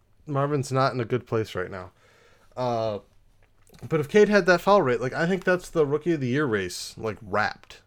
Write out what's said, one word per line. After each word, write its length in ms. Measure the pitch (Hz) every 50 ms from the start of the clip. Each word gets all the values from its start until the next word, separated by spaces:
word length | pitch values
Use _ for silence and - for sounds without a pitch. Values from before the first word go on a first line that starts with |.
| _ _ _ _ _
Marvin's 440 | 156 143 135 139 143 151 143 131 -
not 200 | 131 131 135 131
in 80 | 113 127
a 40 | 117
good 220 | 104 127 117 -
place 280 | - 123 110 107 - -
right 160 | 107 90 90
now. 200 | 95 92 92 95 - _ _ _ _ _ _ _ _ _ _ _ _
Uh, 420 | 123 127 123 120 113 113 110 104 98 - _ _ _ _ _ _ _ _ _ _ _ _ _ - - - -
but 120 | 160 156
if 80 | 139 139
Cade 200 | - 214 208 190
had 180 | 214 202 175
that 140 | 185 175 170
foul 220 | - 190 202 202
rate, 180 | 180 175 120 104
like, 140 | 120 131 123
I 120 | 135 165
think 180 | 170 196 180 -
that's 260 | 185 180 180 - -
the 160 | - 170 151
Rookie 260 | 135 143 147 - 175
of 80 | 165 151
the 80 | 131 120
Year 180 | 123 147 156
race, 480 | 127 107 101 95 90 - - - - -
like, 220 | - 110 110 101 -
wrapped. 600 | 110 95 95 104 104 95 - - - - - - _